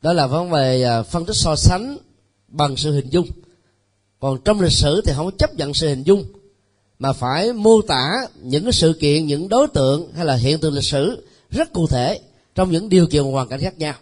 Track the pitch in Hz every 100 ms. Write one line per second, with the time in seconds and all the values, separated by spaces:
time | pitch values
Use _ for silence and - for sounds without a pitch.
0 | 151 175 135 147 175 160 131 131 127 117
1 | 110 175 170 214 170 151 175 180 247 285
2 | _ _ _ _ _ 139 147 131 147 143
3 | 131 160 175 - - _ _ _ _ _
4 | _ _ 139 131 135 208 180 - - 165
5 | 214 139 170 - 302 233 143 143 156 135
6 | 143 196 151 - _ _ _ _ _ _
7 | 135 127 123 139 214 240 208 226 208 135
8 | 131 214 254 - 127 139 208 240 160 160
9 | 147 147 156 143 185 226 294 - 131 143
10 | 170 151 165 127 123 151 151 143 135 143
11 | 151 247 - _ _ 233 320 - 160 131
12 | 123 202 - _ _ - 185 165 214 185
13 | 165 147 135 135 123 131 175 - 156 139